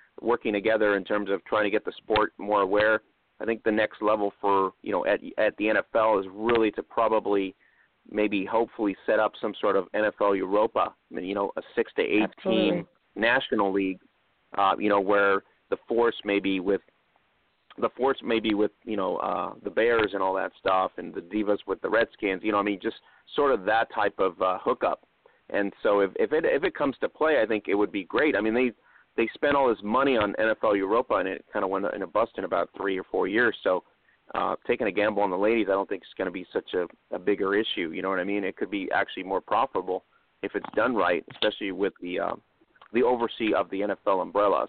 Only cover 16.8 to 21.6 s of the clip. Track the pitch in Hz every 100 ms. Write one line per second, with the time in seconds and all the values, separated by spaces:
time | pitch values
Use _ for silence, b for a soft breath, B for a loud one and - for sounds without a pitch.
16.8 | _ _ _ _ _ _ _ _ _ -
17.8 | - - 131 135 110 113 110 101 104 _
18.8 | - 104 92 90 - 90 90 - 101 -
19.8 | 117 117 101 98 95 95 95 - 95 92
20.8 | 92 - 87 82 87 104 101 101